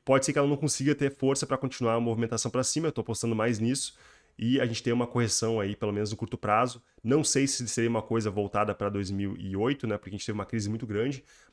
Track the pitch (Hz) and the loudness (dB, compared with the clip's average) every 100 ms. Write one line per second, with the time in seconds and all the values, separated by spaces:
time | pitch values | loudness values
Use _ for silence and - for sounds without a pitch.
0 | - 135 139 143 143 143 147 - 135 143 | 2 4 4 2 2 2 0 0 0 2
1 | 139 - 135 135 - 131 131 - 117 117 | 0 0 0 2 0 -2 -2 0 2 2
2 | 117 113 113 117 117 127 127 156 160 120 | 2 0 0 -2 -2 0 0 0 -2 -2
3 | 110 110 117 110 113 107 117 135 - - | -4 -2 0 2 2 2 0 0 -4 -10
4 | - - _ - 113 135 123 113 120 117 | -20 -20 _ -4 0 2 2 0 0 0
5 | 120 120 113 - 113 113 98 104 107 104 | 0 0 0 0 0 0 -2 -2 -2 0
6 | 104 110 113 - 110 107 123 - - _ | -2 -4 -6 -4 2 2 2 -2 -18 _
7 | 110 147 151 131 135 - 120 - 117 113 | 2 2 4 2 2 0 -2 0 2 0
8 | - 113 104 101 101 104 104 95 101 101 | 0 0 0 0 0 0 0 0 -2 -2
9 | 95 98 98 90 98 95 120 143 110 104 | -2 -2 -4 -6 -6 0 0 0 -4 -4
10 | 92 101 - 107 95 113 101 110 113 101 | -6 -8 -6 -6 -4 -4 -4 -4 -4 -2
11 | 127 135 - - _ | -2 -4 -12 -20 _